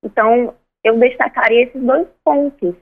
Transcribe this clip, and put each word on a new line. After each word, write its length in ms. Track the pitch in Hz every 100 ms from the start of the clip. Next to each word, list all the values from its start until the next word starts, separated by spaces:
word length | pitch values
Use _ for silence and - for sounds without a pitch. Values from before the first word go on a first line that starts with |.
Então, 500 | 220 - 220 240 240 - _ _
eu 160 | 220 226
destacaria 640 | 247 247 240 - 226 233
esses 160 | 247 269
dois 260 | 247 277 339 _
pontos 500 | - 285 285 277 180 175